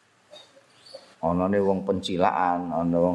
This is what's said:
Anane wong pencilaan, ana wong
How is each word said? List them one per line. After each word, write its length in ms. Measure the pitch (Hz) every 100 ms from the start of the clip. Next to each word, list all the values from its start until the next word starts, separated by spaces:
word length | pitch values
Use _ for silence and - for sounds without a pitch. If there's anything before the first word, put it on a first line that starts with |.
| _ _ _ - - _ _ _ - - - _
Anane 400 | 80 87 92 101
wong 240 | 98 95 95
pencilaan, 880 | 92 92 87 98 - 90 87 85
ana 240 | 80 85 85
wong 160 | 87